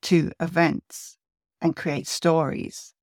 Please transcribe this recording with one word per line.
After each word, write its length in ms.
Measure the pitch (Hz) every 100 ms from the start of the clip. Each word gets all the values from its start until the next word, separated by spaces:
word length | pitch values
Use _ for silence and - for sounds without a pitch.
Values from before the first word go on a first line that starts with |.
to 300 | - 175 143 -
events 760 | 165 175 165 147 _ - - - _ _ _ _
and 160 | 165 156
create 320 | 170 143 143
stories. 840 | - 170 165 143 - - - - _